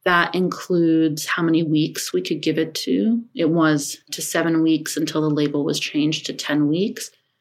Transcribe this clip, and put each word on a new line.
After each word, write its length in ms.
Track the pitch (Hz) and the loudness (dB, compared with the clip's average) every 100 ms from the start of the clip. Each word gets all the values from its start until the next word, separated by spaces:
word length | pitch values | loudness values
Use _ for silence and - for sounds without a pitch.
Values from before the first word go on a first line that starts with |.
| 185 | 2
that 300 | 175 165 185 | 4 4 0
includes 880 | 180 - - 180 165 160 160 156 - | -2 -4 -2 2 4 4 2 0 -6
how 160 | - | -2
many 220 | 170 160 | 2 2
weeks 480 | 160 151 156 - - | 2 2 0 -4 -4
we 100 | 180 | -4
could 200 | 180 156 | -2 -2
give 160 | - 175 | -2 -2
it 180 | 160 160 | -2 -4
to. 480 | - 180 214 233 - | -2 0 2 0 -2
It 160 | - 160 | -2 0
was 500 | 170 156 147 - - _ | 2 2 2 -2 -10 _
to 100 | - | -10
seven 400 | - 170 165 160 | -4 -2 0 2
weeks 360 | 160 156 151 151 | 2 2 -2 -4
until 240 | 156 156 | -2 0
the 80 | 156 | 0
label 340 | 147 147 147 | 2 0 0
was 160 | 151 151 | -2 -2
changed 460 | - 151 151 156 - | -2 0 0 -2 -6
to 80 | |
ten 340 | - - 147 147 | -6 -2 0 2
weeks. 420 | 160 220 - - _ _ _ | 0 -2 -4 -14 _ _ _